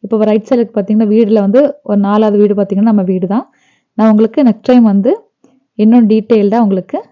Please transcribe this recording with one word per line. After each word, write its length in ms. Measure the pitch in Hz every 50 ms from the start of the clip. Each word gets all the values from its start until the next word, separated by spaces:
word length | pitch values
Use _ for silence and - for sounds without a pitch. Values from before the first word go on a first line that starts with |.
| -
இப்போ 200 | 202 - 214 214 214
ரைட் 200 | 214 226 214 -
சைடுக்கு 240 | 269 240 233 214 - 214
பாத்தீங்கன்னா 320 | 196 196 214 220 226 208 208
வீடுல 260 | 220 233 202 220 214 202
வந்து 160 | 196 202 254 294 277 - - _ -
ஒரு 100 | 208 202 196 196
நாலாவது 300 | 202 214 220 214 202 208
வீடு 140 | 208 202 202 196
பாத்தீங்கன்னா 320 | 202 196 202 190 208 226 220
நம்ம 120 | 208 190 180
வீடு 160 | 190 185 175 180 196
தான். 100 | 226 - _ _ _ _ _ _ _ _ _ _ -
நான் 120 | 214 220 214
உங்களுக்கு 260 | 214 220 214 220 - 294 240
நெக்ஸ்ட் 220 | 214 - _ -
டைம் 140 | 254 247 233 220 196
வந்து 180 | 202 190 233 349 466 _ _ _ _ _ _ _ _ _ _ _ - 208
இன்னும் 240 | 214 226 247 233 208
டீட்டெயில்டா 480 | 214 220 214 214 240 220 208 202 202 233 233
உங்களுக்கு 320 | 208 196 185 180 _ - 330 453 _